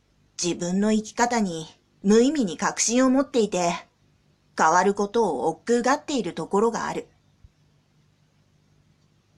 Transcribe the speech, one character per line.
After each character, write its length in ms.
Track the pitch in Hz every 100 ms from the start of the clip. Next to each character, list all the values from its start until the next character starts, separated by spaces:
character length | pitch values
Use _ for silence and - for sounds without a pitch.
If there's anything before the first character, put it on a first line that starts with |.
| _ _ _ -
自 140 | 175 165
分 260 | 175 190
の 100 | 214
生 120 | 220
き 120 | 214 -
方 240 | 240 240
に 280 | 190 160 160 _ _ _
無 180 | 202 226
意 100 | 254
味 140 | 311 196
に 120 | 147
確 240 | 175 -
信 240 | - 247 262
を 40 |
持 120 | 269
っ 40 | 277
て 140 | 240
い 100 | 208
て、 240 | 180 170 175 - _ _ _ _ _ _ -
変 140 | 160
わ 120 | 175
る 100 | 196
こ 140 | 196 202
と 180 | 233 208
を 220 | 131 151
億 300 | 160 - 240
劫 40 |
が 100 | 247
っ 100 | 294
て 140 | - 277
い 60 |
る 100 | 185
と 140 | 180 156
こ 120 | 196
ろ 120 | 226
が 160 | 220 151
あ 60 |
る。 140 | 170 - _ _ _ - _ _ _ _ _ _ _ _ _ _ _ _ _ _ _ _ _ _